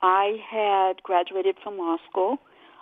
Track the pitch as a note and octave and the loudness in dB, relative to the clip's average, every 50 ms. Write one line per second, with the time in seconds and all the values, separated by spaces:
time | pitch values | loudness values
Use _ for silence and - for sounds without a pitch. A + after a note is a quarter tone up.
0 | F#3+ F#3 F#3 G3 G3 G3+ A3 A3 - - A3+ A3 G#3 G3+ G3 F#3+ F#3+ F#3+ F#3 - | 2 4 4 4 2 0 -2 -6 -8 -8 -4 -2 0 2 2 4 2 2 0 -4
1 | _ - F#3 F3 F3 - F#3+ F#3+ F#3 G3 F#3 - - G#3+ G3+ F#3+ E3+ E3 E3 E3 | _ 0 0 0 0 0 -4 -2 0 0 -2 -2 -10 -12 -10 -6 -4 -4 -4 -4
2 | - - - F#3+ F#3 G#3+ C#4 - _ _ _ _ - - - - | -6 -8 -2 -2 0 0 -2 -4 _ _ _ _ -20 -20 -20 -20